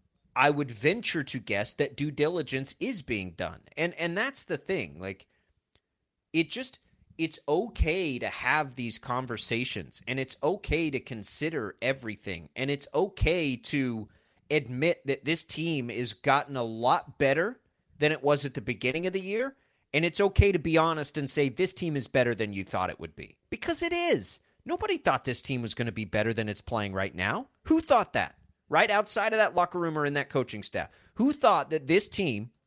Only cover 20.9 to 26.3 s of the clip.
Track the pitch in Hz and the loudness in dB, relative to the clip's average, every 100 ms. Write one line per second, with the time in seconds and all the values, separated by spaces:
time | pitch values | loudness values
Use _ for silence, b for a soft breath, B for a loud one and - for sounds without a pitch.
20.9 | 156 143 151 139 151 143 113 185 - 170 | 2 -4 -4 -2 2 0 2 -2 -2 -2
21.9 | 143 - 131 120 110 107 98 92 95 90 | -2 0 2 2 2 -2 -4 -4 -2 -2
22.9 | - 82 - - _ - - - 311 339 | -4 -12 -12 -16 _ -14 -8 -4 -2 -2
23.9 | 349 349 175 92 - _ _ - 349 427 | 0 2 2 0 -10 _ _ -8 -4 -2
24.9 | 349 - 131 - 117 - 127 113 - 117 | 0 0 0 0 -4 -2 -2 -4 -4 -4
25.9 | 110 101 107 110 | -4 -2 0 2